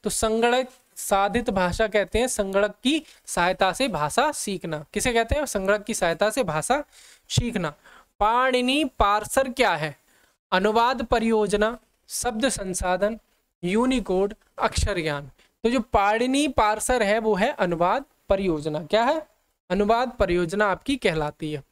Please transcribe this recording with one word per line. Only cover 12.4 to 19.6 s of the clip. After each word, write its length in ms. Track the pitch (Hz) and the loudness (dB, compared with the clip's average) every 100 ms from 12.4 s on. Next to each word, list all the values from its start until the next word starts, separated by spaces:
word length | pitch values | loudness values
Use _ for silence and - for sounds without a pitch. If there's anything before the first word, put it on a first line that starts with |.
| 262 | -2
संसाधन, 680 | - 190 180 185 180 202 226 _ _ _ _ | -2 -6 -4 -2 0 0 -4 _ _ _ _
यूनिकोड, 680 | 175 208 254 262 196 185 202 214 _ - | -2 0 2 0 0 0 0 -4 _ -4
अक्षर 420 | 226 - 220 185 | -2 0 -2 -2
ज्ञान। 300 | 156 143 143 _ _ _ | -4 -6 -10 _ _ _
तो 60 | 226 | -2
जो 100 | 254 | -2
पाणिनि 680 | 214 220 196 220 254 269 294 | 0 2 2 2 0 0 0
पार्सर 540 | 254 214 214 - 254 | 2 0 0 0 0
है 160 | 202 220 | 2 2
वो 160 | 220 | 2
है 180 | 190 233 | 0 0
अनुवाद 520 | 294 185 165 175 240 277 _ - | 0 -2 2 0 0 -4 _ -2
परियोजना। 560 | 196 190 156 156 151 | 0 2 0 -2 -6
क्या 200 | 151 214 | 0 2
है? 220 | 240 320 302 _ _ _ | 2 0 -4 _ _ _